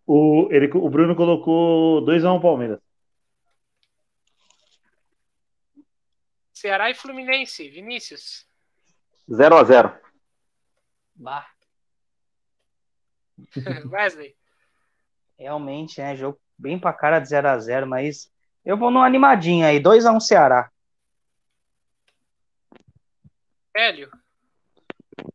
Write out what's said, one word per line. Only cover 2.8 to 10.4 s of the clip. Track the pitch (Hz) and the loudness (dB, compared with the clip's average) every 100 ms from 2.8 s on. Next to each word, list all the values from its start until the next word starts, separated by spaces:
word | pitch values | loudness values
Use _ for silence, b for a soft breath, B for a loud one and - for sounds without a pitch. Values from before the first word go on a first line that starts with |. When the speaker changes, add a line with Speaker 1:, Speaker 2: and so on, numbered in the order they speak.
| _ _ _ _ _ _ _ _ _ _ _ _ _ _ _ _ _ _ _ _ _ _ _ _ _ _ _ _ _ 285 _ _ _ _ _ _ _ | _ _ _ _ _ _ _ _ _ _ _ _ _ _ _ _ _ _ _ _ _ _ _ _ _ _ _ _ _ _ _ _ _ _ _ _ _
Speaker 2:
Ceará | - 208 196 226 | -14 -6 -4 -4
e | |
Fluminense. | 254 269 262 254 269 262 - 143 | -6 -14 -14 -6 -6 -6 -14 -20
Vinícius. | 151 214 240 - 143 - - _ _ _ _ _ _ _ _ - | -20 -16 -16 -16 -20 -20 -20 _ _ _ _ _ _ _ _ -8
Speaker 3:
Zero | 117 147 160 | 2 6 6
a | |
zero. | 113 175 196 - _ _ _ _ | 6 6 4 -2 _ _ _ _